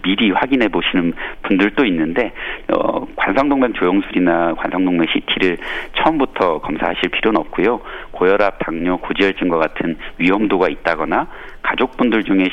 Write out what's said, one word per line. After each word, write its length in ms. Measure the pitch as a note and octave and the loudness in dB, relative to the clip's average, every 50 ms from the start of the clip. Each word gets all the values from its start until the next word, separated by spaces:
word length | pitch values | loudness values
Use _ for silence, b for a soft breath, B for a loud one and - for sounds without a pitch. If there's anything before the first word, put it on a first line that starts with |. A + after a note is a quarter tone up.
| - | -2
미리 280 | F2+ G2 G#2 A#2+ G2+ | -2 0 2 2 2
확인해 360 | F2 - - B2+ C#3 C3 A#2 G2+ | 4 2 2 2 2 2 2 2
보시는 460 | E2+ F2 D#2+ - - F2+ E2+ E2+ D#2+ B B B B B - | 0 0 -2 0 0 2 0 0 -2 B B B B B -2
분들도 420 | - G#2 F2+ G2 G#2+ G#2 - C#3 | 0 2 4 4 2 4 2 2
있는데, 480 | G#2 F2 E2 D#2 D#2+ E2+ B2 A#2 G2 B B B B B B B - | 2 2 2 0 0 0 0 -2 -2 B B B B B B B -2
어, 380 | - - - - - - - - - | 0 0 0 0 -2 -4 -6 -8 -6
관상동맥 580 | - - - G2 C3 C#3 D3 C#3 C3+ B2+ A#2+ G#2+ | -4 -2 0 2 2 2 2 2 2 2 0 0
조영술이나 800 | - F#2 F2+ F#2 G2+ F#2+ - - F2 F2+ F2 E2 E2+ E2+ E2+ D#2+ | 0 0 2 2 2 0 0 0 2 2 4 4 2 2 0 -2
관상동맥 540 | - - - - F2+ F#2 F2+ F2+ E2+ E2 D#2 | -2 -4 -4 -2 0 0 2 2 2 2 0
씨티를 460 | - - - - - - F#2+ F#2 E2+ E2 B B B B B B - - | 0 -2 -2 -2 -2 0 2 0 0 -2 B B B B B B -4 0
처음부터 600 | - D#3 D#3+ D3+ C3 - - - F#2+ F2 D#2 D2+ | 0 0 2 2 0 -2 0 0 0 2 0 0
검사하실 480 | - - - D#2+ E2 E2+ F2 - - F2 | -2 -4 -4 -2 -2 -2 -2 -2 -2 -2
필요는 300 | - - - A2+ G#2+ D#2+ | -2 0 0 2 2 2
없고요. 400 | D2 - - - F2 A2 A#2+ - B B B B B B | -2 -2 -2 0 2 2 2 0 B B B B B B
고혈압, 480 | - - F2+ F#2 G2 G2+ G#2 G2 - - | -4 0 2 4 4 4 4 2 0 -2
당뇨, 380 | - - D#2 E2 E2+ F2+ F2+ F2+ | -6 -4 -4 -2 0 0 -2 -2
고지혈증과 600 | - - - - G2 G2 F#2 - F2+ F2+ E2+ D#2+ | -2 -4 -2 2 2 2 2 0 -2 0 2 2
같은 400 | D#2+ D2+ - - - E2 D#2+ - B B B - | 0 0 -2 -2 -4 -4 -4 -6 B B B -2
위험도가 520 | E2 F2+ F#2+ G#2 A2+ G2+ G2+ F2+ F#2 F2 | 2 2 2 2 2 2 2 2 2 2
있다거나 580 | D2 - - E2 E2 D#2 D#2 D2+ E2+ A2+ D#3+ - B B B B B B - | 0 -2 -2 -2 -2 -2 -2 -2 0 -2 -2 -4 B B B B B B -6
가족분들 600 | - - - A#2 - - - B2 A#2+ A2 A2 G2+ | -4 -2 0 -2 -2 0 0 0 2 2 2 2
중에 240 | - G2 F#2+ F#2 F2+ | 2 2 2 2 2